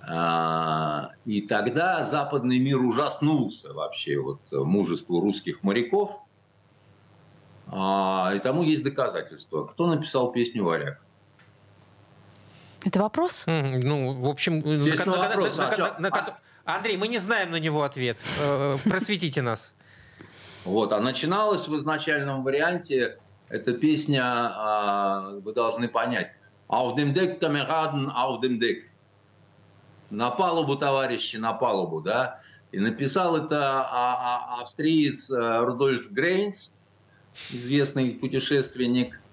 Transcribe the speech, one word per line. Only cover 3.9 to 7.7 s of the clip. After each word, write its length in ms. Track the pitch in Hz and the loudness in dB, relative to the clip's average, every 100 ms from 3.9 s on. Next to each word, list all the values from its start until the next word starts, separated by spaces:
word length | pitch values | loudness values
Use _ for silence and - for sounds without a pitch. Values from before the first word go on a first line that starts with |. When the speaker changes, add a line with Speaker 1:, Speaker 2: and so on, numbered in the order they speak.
| - - 71 | -6 -4 -2
Speaker 1:
вот 200 | 67 69 - | -2 -8 -4
мужеству 720 | 69 69 98 90 80 - 87 | -2 2 2 2 -2 0 0
русских 400 | 98 98 - 80 | 2 0 -4 -4
моряков. 560 | 98 101 - 196 196 - - _ _ _ _ _ - - - - - - - - | 0 0 2 0 0 -6 -18 _ _ _ _ _ -20 -20 -20 -20 -20 -20 -20 -20
А, 640 | - | -12